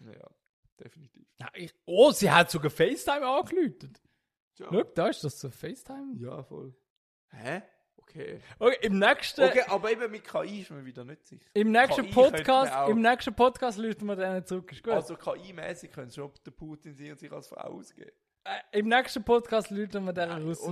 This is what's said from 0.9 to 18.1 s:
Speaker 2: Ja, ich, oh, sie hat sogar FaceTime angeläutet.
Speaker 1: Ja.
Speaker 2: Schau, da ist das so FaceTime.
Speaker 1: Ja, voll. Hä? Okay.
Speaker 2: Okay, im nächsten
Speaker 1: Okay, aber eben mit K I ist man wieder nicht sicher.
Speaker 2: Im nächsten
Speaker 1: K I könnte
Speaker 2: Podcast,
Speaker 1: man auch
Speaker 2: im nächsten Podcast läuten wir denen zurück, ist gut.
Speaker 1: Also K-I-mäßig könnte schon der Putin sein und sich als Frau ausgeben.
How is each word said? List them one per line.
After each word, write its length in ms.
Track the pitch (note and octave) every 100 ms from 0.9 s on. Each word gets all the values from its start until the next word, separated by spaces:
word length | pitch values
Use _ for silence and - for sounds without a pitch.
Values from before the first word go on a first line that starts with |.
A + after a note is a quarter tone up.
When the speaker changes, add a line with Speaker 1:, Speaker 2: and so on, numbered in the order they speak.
| - C#3+ _ _ -
Speaker 2:
Ja, 80 | B2
ich, 200 | - E3+ - -
oh, 260 | F3+ C#4+
sie 180 | A#3+ G3
hat 220 | D#3 F3
sogar 200 | E3 D3
FaceTime 540 | - E3 D4 - C#4+ C4
angeläutet. 760 | C4+ - F4+ D4 - C3+ - _ _ _ _ _ -
Speaker 1:
Ja. 100 | -
Speaker 2:
Schau, 120 | F3+
da 240 | - - F3+
ist 160 | D#4
das 160 | D3+ -
so 100 | C3+
FaceTime. 640 | - D#3 B3+ - C4+ C#4 B3+
Speaker 1:
Ja, 260 | A#2+ D3+
voll. 300 | C3+ D3 C3+ B2+ _ _ _ _ _
Hä? 320 | B2+ A2+ E3+ G3+ _ _ _
Okay. 420 | _ D#3+ - - - -
Speaker 2:
Okay, 180 | A#3+ C4
im 180 | A3 G3
nächsten 420 | G3+ C#4+ - -
Speaker 1:
Okay, 200 | C4 B3 A#3+
aber 240 | G3 G#3
eben 180 | A3+ A#3+
mit 120 | G#3+
K 200 | - -
I 180 | D#3+ G#3
ist 80 | F#3
man 160 | D3 C3
wieder 180 | B2
nicht 220 | B2 D3+ _
sicher. 240 | F#3+ _
Speaker 2:
Im 180 | - A3
nächsten 320 | A3 C4 C#4+
Speaker 1:
K 40 | G#3
I 60 |
könnte 180 | G#3+ C4
Speaker 2:
Podcast, 400 | G3 D#3 C4 C4+
Speaker 1:
man 120 | A3+
auch 60 | A#3
Speaker 2:
im 120 | A3
nächsten 320 | A3+ B3 - G#3+
Podcast 420 | B3 B3+ B3+ G3+
läuten 260 | A3+ G#3+ G#3
wir 100 | G3
denen 300 | F#3 F#3 F3+
zurück, 260 | F#3 F3
ist 120 | B2+
gut. 100 | A3+
Speaker 1:
Also 220 | A3+ - E3
K-I-mäßig 760 | - C3+ F#3 F3 D#3 E3+ E3+
könnte 220 | - B2+
schon 180 | B2+ C#3+ - -
der 60 |
Putin 420 | - D#3 D3+ D#3 C#3
sein 160 | D3
und 80 | D3
sich 120 | D3
als 160 | D3 -
Frau 140 | - -
ausgeben. 380 | - - - -